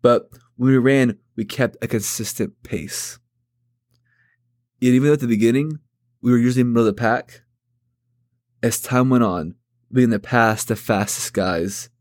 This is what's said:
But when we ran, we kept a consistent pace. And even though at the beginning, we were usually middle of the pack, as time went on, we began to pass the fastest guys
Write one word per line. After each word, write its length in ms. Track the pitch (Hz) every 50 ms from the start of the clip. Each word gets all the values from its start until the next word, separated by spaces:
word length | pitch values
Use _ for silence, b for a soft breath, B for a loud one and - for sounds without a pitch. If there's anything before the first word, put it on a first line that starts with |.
But 280 | - 123 120 - - _ - - _ _ _
when 160 | - 123 131
we 60 | 135
ran, 420 | 131 120 131 139 135 131 120 101 _ _ _ _
we 100 | - 107
kept 320 | 101 - - 127 104 - -
a 60 | -
consistent 760 | 117 - 110 101 - - - 110 - - - 113 - _ _ _
pace. 560 | - - - 78 - - - - - - _ _ _ _ _ _ _ _ _ _ _ _ _ _ _ _ _ _ _ _ _ _ _ _ _ _ _ _ _ _ _ _ _
And 140 | 123 123 123
even 120 | 127 135
though 60 | 147 151
at 60 | 143
the 80 | 135
beginning, 520 | 120 117 104 113 113 120 135 147 156 156 151 _ _ _ _ _ _ _ _
we 100 | - 123
were 60 | 123
usually 260 | 120 117 123 123 127 123
middle 240 | 123 117 117 117
of 60 | 107 98
the 60 | 104
pack, 440 | 120 110 120 127 - _ - - _ _ _ _ _ _ _ _ _ _ _ _ _ _ _ _ _ _ _ _ _ _ _ _ -
as 180 | 117 110 -
time 280 | - - 127 127 127 131
went 140 | 127 123 117
on, 320 | 101 90 87 78 82 - _ _ _ _ _ _ _
we 120 | - 127
began 80 | 127 117
to 100 | 113 101
pass 460 | - - 127 120 117 113 110 107 -
the 100 | - 113
fastest 580 | 104 - - 110 98 104 - - - - - -
guys 560 | - 92 92 90 82 85 98 - - - - _ _